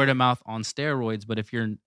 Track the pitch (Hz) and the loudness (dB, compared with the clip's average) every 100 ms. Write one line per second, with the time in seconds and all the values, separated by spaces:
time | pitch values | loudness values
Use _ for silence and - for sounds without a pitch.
0 | 139 131 127 123 - 110 107 - 147 139 | 4 4 4 2 -4 -8 -6 -4 -4 -2
1 | 113 110 104 110 104 120 113 104 | -2 -4 -4 -6 -4 -4 -4 -6